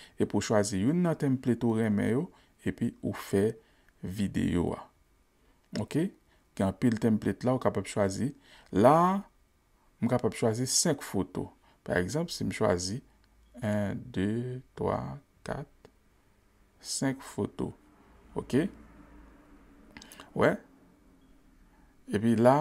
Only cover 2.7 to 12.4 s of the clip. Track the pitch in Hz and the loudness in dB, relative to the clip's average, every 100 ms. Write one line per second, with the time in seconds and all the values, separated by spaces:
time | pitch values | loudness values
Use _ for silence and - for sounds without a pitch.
2.7 | - 120 - - - - 98 107 117 _ | -4 -4 -4 -8 -8 -2 2 2 -2 _
3.7 | _ _ _ 87 101 98 92 92 87 82 | _ _ _ -8 -4 -2 0 0 0 0
4.7 | - - _ _ _ _ _ _ _ _ | -4 -10 _ _ _ _ _ _ _ _
5.7 | - 104 147 196 - _ _ _ - 95 | -8 -4 -2 -4 -6 _ _ _ -2 -2
6.7 | - 123 110 117 107 110 98 123 127 107 | 2 0 2 2 2 0 -2 -2 0 0
7.7 | 104 98 110 98 98 117 - - - - | -2 -2 0 0 0 -4 -6 -18 -20 -2
8.7 | 92 120 160 180 196 - _ _ _ _ | 6 8 8 4 0 -4 _ _ _ _
9.7 | _ _ _ 120 123 110 - 117 110 131 | _ _ _ 0 0 0 0 0 0 0
10.7 | - 175 139 - 101 - - 95 - _ | 0 0 -2 -4 -4 -2 -6 -8 -12 _
11.7 | _ - 90 92 147 170 - | _ -2 -2 0 -2 -4 -4